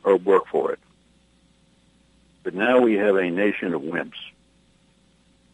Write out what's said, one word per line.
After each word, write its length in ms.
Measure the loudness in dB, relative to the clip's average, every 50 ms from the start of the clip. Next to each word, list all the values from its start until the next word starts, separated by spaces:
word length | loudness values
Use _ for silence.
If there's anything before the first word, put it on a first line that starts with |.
| 0
uh, 80 | 2 0
work 300 | 2 2 2 2 2 2
for 240 | 0 -4 -2 -2 -2
it. 80 | -4 -8 _ _ _ _ _ _ _ _ _ _ _ _ _ _ _ _ _ _ _ _ _ _ _ _ _ _ _ _ _ _ _ _ -14
But 100 | -10 -6
now 280 | -4 0 2 4 4
we 120 | 4 4 2
have 220 | 2 2 2 2
a 140 | 2 0 0
nation 420 | -2 0 0 0 -2 -2 -6 -6 -6
of 80 | -6
wimps. 320 | -6 -6 -8 -8 -8 -10 -14 -20 -20 -20 _ _ _ _ _ _ _ _ _ _ _ _ _ _ _ _ _ _ _ _ _ _ _ _